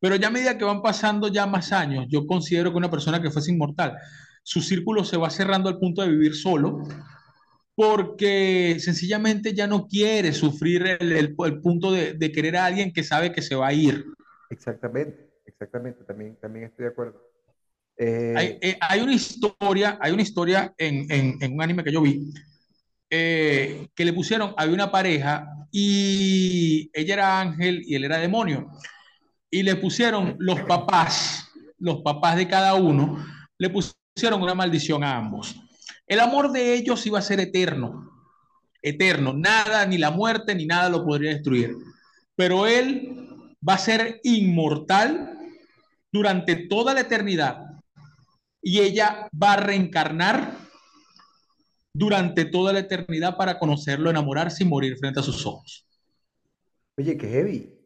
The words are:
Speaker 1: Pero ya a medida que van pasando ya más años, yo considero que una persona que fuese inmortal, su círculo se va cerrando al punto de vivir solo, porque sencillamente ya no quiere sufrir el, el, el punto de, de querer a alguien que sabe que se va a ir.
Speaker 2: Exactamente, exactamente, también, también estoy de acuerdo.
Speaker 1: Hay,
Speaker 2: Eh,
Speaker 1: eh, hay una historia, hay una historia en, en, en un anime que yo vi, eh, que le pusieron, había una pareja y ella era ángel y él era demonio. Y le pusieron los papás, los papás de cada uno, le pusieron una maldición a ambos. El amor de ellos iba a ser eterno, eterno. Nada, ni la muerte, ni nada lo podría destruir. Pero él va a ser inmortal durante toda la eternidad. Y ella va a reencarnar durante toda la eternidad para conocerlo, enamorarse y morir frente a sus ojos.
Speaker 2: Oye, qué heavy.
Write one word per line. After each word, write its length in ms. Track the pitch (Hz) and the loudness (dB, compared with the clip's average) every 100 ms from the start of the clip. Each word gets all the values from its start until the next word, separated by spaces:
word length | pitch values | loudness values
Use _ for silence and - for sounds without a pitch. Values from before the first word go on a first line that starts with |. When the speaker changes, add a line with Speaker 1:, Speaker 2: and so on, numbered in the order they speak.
Speaker 1:
Pero 140 | 185 196 | 2 2
ya 120 | 208 | 2
a 20 | |
medida 260 | 240 254 240 | 0 -2 0
que 80 | |
van 180 | 202 202 | -2 0
pasando 460 | 214 202 214 208 208 | 0 0 0 0 0
ya 180 | 202 202 | 0 0
más 260 | 196 165 | -2 0
años, 340 | 196 156 135 123 | 0 0 -2 -2
yo 180 | 147 147 | -2 0
considero 440 | 180 147 170 175 | -2 0 0 2
que 60 | 175 | 0
una 140 | 175 | -2
persona 300 | 160 151 165 | -2 -2 -2
que 100 | 170 | -2
fuese 200 | 147 156 | -2 0
inmortal, 460 | 175 147 - 160 - - - - _ | 0 0 -2 -4 -4 -18 -20 -20 _
su 160 | - - | -6 -4
círculo 440 | 165 190 170 214 | -2 -2 0 -2
se 120 | 185 175 | 0 -2
va 120 | 165 | -2
cerrando 380 | - 190 190 190 | -2 0 0 0
al 100 | 185 | -2
punto 240 | 185 175 | -2 0
de 60 | 190 | 2
vivir 260 | 156 151 151 | 4 2 2
solo, 480 | 185 180 151 143 - - - - _ _ _ _ _ | 0 0 0 -2 -8 -12 -18 -20 _ _ _ _ _
porque 1000 | - 214 214 180 - 208 196 190 185 175 165 | 2 4 4 0 0 0 2 4 4 2 0
sencillamente 760 | 160 165 175 214 220 214 214 | 0 -2 -2 0 2 0 0
ya 120 | 202 202 | -2 0
no 200 | 202 202 | 0 0
quiere 460 | 202 208 220 180 | 0 2 2 0
sufrir 680 | 151 151 139 156 175 180 180 | 2 0 0 0 2 2 0
el, 120 | 175 | 0
el, 220 | 160 151 147 | 2 0 0
el 220 | 160 151 | -4 0
punto 320 | 170 170 190 | 0 0 2
de, 220 | 185 160 | 0 0
de 180 | 156 156 | -2 -4
querer 240 | 151 156 180 | 0 0 0
a 100 | 185 | 0
alguien 260 | 185 196 | 0 -2
que 120 | 170 | -4
sabe 280 | 156 151 175 | -2 0 0
que 100 | 170 | -2
se 120 | 143 | -4
va 140 | 135 131 | -2 0
a 40 | |
ir. 320 | 147 156 104 - - _ _ _ | 4 2 2 -6 -16 _ _ _
Speaker 2:
Exactamente, 800 | 120 - 110 123 120 147 - - _ - | -14 -10 -8 -6 -6 -6 -10 -20 _ -20
exactamente, 580 | _ - 123 123 123 | _ -12 -12 -12 -16
también, 340 | - 101 107 113 | -16 -14 -14 -16
también 260 | 110 110 113 | -16 -14 -16
estoy 180 | _ | _
de 60 | 120 | -10
acuerdo. 300 | 120 120 107 _ _ _ _ _ _ _ _ | -8 -10 -12 _ _ _ _ _ _ _ _
Speaker 1:
Hay, 80 | 117 117 117 120 175 | -2 -2 -2 -2 -2
Speaker 2:
Eh, 120 | 202 | -2
Speaker 1:
eh, 160 | 185 185 | -4 -2
hay 200 | 170 196 | 2 2
una 120 | 247 | 2
historia, 840 | 254 - - 208 - 202 190 202 - | 0 0 -4 -4 -2 0 2 2 0
hay 120 | 143 | -2
una 100 | 185 | 0
historia 520 | 202 185 175 190 190 _ | 0 0 2 2 0 _
en, 320 | 160 139 143 | -4 -2 0
en, 280 | 143 131 127 | 2 2 0
en 120 | 139 | -4
un 100 | 139 | -2
anime 220 | 160 175 | -2 -2
que 80 | 151 | 0
yo 100 | 156 | 2
vi, 300 | 147 139 - - - _ _ _ _ _ _ | 4 2 -4 -12 -20 _ _ _ _ _ _
eh, 800 | 160 165 165 156 139 135 - 147 | -2 0 2 2 2 0 -6 -14
que 100 | - | -2
le 80 | 170 | 0
pusieron, 420 | 170 151 220 208 190 | 0 -2 -2 -2 -2
había 180 | 156 | 0
una 160 | 175 196 | 0 2
pareja 580 | 196 185 156 139 147 - - - | 0 2 0 0 -4 -6 -16 -8
y 1200 | 202 202 202 196 196 190 190 185 180 165 156 156 | -2 0 2 0 0 2 4 2 2 2 2 -2
ella 220 | 156 156 | -6 -2
era 260 | 202 196 190 | 0 2 2
ángel 420 | 185 156 180 180 | 0 -2 -2 -2
y 100 | - | -2
él 100 | 143 | -4
era 140 | 135 160 | 0 0
demonio. 520 | 170 214 208 135 - - - - - _ _ _ _ | 0 0 0 -2 -6 -14 -20 -20 -20 _ _ _ _
Y 120 | 175 | 0
le 140 | 196 185 | 0 0
pusieron 600 | 190 - 240 214 185 - | -2 0 0 2 -2 -2
los 220 | 185 180 | -2 -2
papás, 880 | - 175 - 180 160 - - - - - - _ | 2 0 4 4 4 0 -4 -6 -12 -20 -20 _
los 240 | 175 147 | -4 -2
papás 340 | 147 147 170 170 | -2 0 2 2
de 100 | 180 | 2
cada 260 | 190 190 | 2 4
uno, 500 | 190 180 143 147 - - - - _ | 4 4 4 2 -2 -10 -16 -20 _
le 140 | 90 | -2
pusieron 720 | 95 180 - _ - 233 208 | -2 -4 -8 _ -2 0 0
una 120 | 180 | 0
maldición 480 | 185 185 165 - 151 | 0 0 0 0 -2
a 120 | 143 127 | 0 -2
ambos. 420 | 110 104 - - - _ - - _ | -6 -8 -10 -16 -20 _ -20 -20 _
El 140 | 208 | 2
amor 320 | 240 277 285 | 4 4 2
de 220 | 254 247 | 2 2
ellos 320 | 240 226 233 220 | 2 2 -2 0
iba 120 | 208 | -2
a 40 | |
ser 180 | 190 196 | 0 0
eterno, 720 | 180 185 180 139 123 - - - _ _ _ _ _ _ | 0 2 0 0 -4 -8 -16 -20 _ _ _ _ _ _
eterno. 500 | 147 147 185 160 135 | -8 2 2 4 2
Nada, 540 | 135 170 220 208 214 196 | 0 2 4 4 2 2
ni 100 | 180 | 2
la 120 | 151 | 2
muerte, 440 | 165 220 220 220 | 2 0 0 -2
ni 120 | 196 156 | -4 0
nada 240 | 170 180 | 2 2
lo 140 | 170 | 2
podría 260 | 151 147 151 | 0 0 -2
destruir. 460 | 147 139 127 117 - - - _ _ _ | -2 0 2 0 -4 -14 -20 _ _ _
Pero 320 | - 185 185 208 | 0 2 4 4
él 880 | 240 254 277 - - - - - _ 151 | 4 2 -2 -6 -14 -16 -20 -20 _ 0
va 80 | |
a 40 | 190 | 0
ser 420 | - 220 226 226 | 2 0 0 -4
inmortal 1160 | 247 226 196 170 156 151 151 190 226 330 - - - - _ _ _ _ _ | 2 4 4 2 2 0 2 2 4 0 -6 -14 -18 -20 _ _ _ _ _
durante 440 | 208 208 185 170 170 | 0 2 0 0 -2
toda 360 | 175 202 240 | 0 0 2
la 60 | 269 | 0
eternidad. 640 | 254 226 202 175 143 123 - - _ _ - _ _ _ _ _ | 0 0 0 0 -2 -4 -14 -20 _ _ -20 _ _ _ _ _
Y 180 | 196 190 | -2 2
ella 480 | 202 202 214 208 - | 2 4 0 0 -10
va 220 | 151 196 | 0 4
a 60 | 202 | 4
reencarnar 920 | 196 196 180 165 151 160 180 226 - - - _ _ _ _ _ _ _ _ _ _ _ _ | 2 0 0 0 -2 0 2 2 -2 -10 -18 _ _ _ _ _ _ _ _ _ _ _ _
durante 500 | 143 208 202 180 151 | -2 0 2 2 0
toda 280 | 160 180 185 | 0 2 2
la 80 | 196 | 0
eternidad 560 | 190 185 170 160 175 180 | -2 -6 -6 -4 -2 -2
para 220 | 190 170 | -2 0
conocerlo, 520 | 156 147 147 139 165 | 0 -2 -2 -2 0
enamorarse 540 | 160 147 139 170 170 | 0 0 -2 -4 0
y 20 | 185 | 0
morir 300 | 143 135 127 | 2 0 -4
frente 220 | 139 135 | -6 -4
a 20 | |
sus 220 | 139 - 104 | -4 -4 -6
ojos. 400 | - - - _ _ _ _ _ _ _ _ _ _ _ - | -10 -18 -20 _ _ _ _ _ _ _ _ _ _ _ -8
Speaker 2:
Oye, 180 | 143 160 | -6 -4
qué 120 | 110 | -4
heavy. 460 | 120 196 139 - _ | -2 -2 -4 -10 _